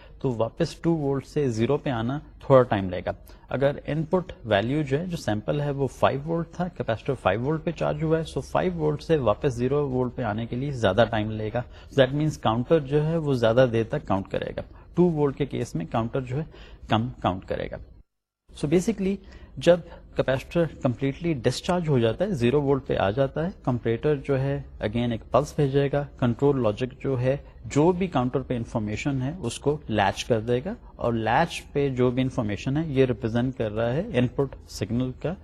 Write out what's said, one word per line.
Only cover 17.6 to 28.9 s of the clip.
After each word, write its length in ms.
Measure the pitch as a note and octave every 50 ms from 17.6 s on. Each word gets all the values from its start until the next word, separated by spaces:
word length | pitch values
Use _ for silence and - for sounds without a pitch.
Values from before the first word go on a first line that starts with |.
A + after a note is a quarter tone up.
| - -
گا۔ 60 | - - - - - - - _ _ _ _ _ _ _ _ _
So 200 | - - - C#3+ E3
basically 420 | F#3 F3+ A3+ G#3 - F#3+ F#3+ G3+ G3 - - - - - - -
جب 220 | C3+ - E3+ F3 E3+ - - - - - - -
کیپیسٹر 480 | - C3+ C3 C3 C3 - - - E3+ E3 C#3+ - -
کمپلیٹلی 520 | - C3 A2+ - C3+ C#3 C3+ - - E3+ D#3
ڈسچارج 560 | B2 G#2+ B2 - - - - F3 F3+ E3 D3+
ہو 80 | C#3 B2
جاتا 260 | A2+ A2+ A2+ - F3+
ہے، 60 | G#3+
زیرو 300 | F#3 A#2+ A#2+ A#2+ C3 D3+
وولٹ 240 | C#3+ C3+ C#3+ C3 -
پہ 100 | - -
آ 120 | - F#2+ G2
جاتا 340 | G#2 C3+ C3+ C3+ - D3+ D#3+
ہے، 40 | F#3+ - - -
کمپیریٹر 520 | C#3+ B2 A#2 - A#2 A#2 A#2 - D3+ D3+
جو 240 | C3+ C3+ - C#3 C3
ہے 220 | C3+ C#3 C#3 C#3+ C3+ - - - -
again 280 | G#2+ A2 A#2+ B2 A#2+
ایک 100 | A#2 A2 - -
پلس 220 | - B2+ D3 C#3+ -
بھیجے 320 | - D3 C3+ C3+ C#3+ C#3 C3+ D3
گا، 100 | C#3+ C#3+ C#3 - -
کنٹرول 420 | C3 A#2+ A2 - C#3 C#3+ C#3 C3 A#2+
لاجک 380 | G#2 G2+ G#2+ B2+ B2 C3 -
جو 180 | - C#3 C3 A#2+
ہے 140 | B2+ B2+ C#3 C#3+ - - - - -
جو 260 | A2 - C#3 D#3 F3+
بھی 160 | F#3 F3 G3
کاؤنٹر 340 | F3 - C3 B2 B2+ - C3+
پہ 140 | B2+ - C3
انفارمیشن 680 | A#2 A2 - - A#2 G#2+ G#2